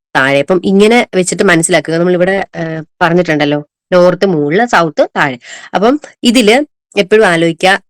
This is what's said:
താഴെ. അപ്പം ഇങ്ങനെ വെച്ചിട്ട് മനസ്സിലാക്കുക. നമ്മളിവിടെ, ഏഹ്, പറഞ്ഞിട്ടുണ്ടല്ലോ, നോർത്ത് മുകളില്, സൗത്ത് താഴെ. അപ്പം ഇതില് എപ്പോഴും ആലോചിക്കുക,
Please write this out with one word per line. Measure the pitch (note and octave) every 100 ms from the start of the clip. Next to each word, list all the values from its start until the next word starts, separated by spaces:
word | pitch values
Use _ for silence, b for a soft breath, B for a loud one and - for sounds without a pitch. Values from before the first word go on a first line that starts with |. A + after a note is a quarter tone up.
| _ D3
താഴെ. | C3+ C#3
അപ്പം | C#3 F#3 G3+
ഇങ്ങനെ | G3 G#3+ A#3 A3 F#3
വെച്ചിട്ട് | F3+ F3
മനസ്സിലാക്കുക. | G3+ E3 E3 E3+ D#3 E3
നമ്മളിവിടെ, | F3 F3+ F3+ G3 - E3+
ഏഹ്, | D#3+ D#3+ D#3 _
പറഞ്ഞിട്ടുണ്ടല്ലോ, | E3+ E3+ E3+ D3+ D3 D3 D3 _ _
നോർത്ത് | F3+ F3+ F3+ G3
മുകളില്, | E3 D3 E3+ A#3+
സൗത്ത് | G3+ E3 D3 D#4+ -
താഴെ. | F3 B3 B B B -
അപ്പം | G#3+ D4 B _
ഇതില് | A#3+ A#3+ G#3 A#3+ D4+ _ _ -
എപ്പോഴും | F3+ A3 G#3
ആലോചിക്കുക, | E3 E3+ D#3+ F#3 G3 -